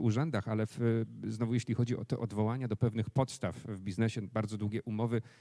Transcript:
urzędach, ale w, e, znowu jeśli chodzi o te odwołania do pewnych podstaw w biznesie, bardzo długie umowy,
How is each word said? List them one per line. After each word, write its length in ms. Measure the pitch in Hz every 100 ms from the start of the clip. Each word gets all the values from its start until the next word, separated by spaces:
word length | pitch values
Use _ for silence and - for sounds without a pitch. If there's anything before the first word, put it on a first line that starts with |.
urzędach, 480 | 113 110 160 110 110
ale 180 | 107 110
w, 120 | -
e, 500 | 117 113 110 113 104
znowu 240 | 110 117
jeśli 200 | 123 -
chodzi 220 | 110 120 120
o 80 |
te 140 | - 120
odwołania 500 | 113 104 110 127 123
do 80 | 107
pewnych 340 | 120 110 104
podstaw 460 | 135 131 - 104 - -
w 120 | 98
biznesie, 420 | 98 92 113 113
bardzo 340 | 98 110 107 107
długie 240 | 104 110
umowy, 400 | - 107 117 117 - -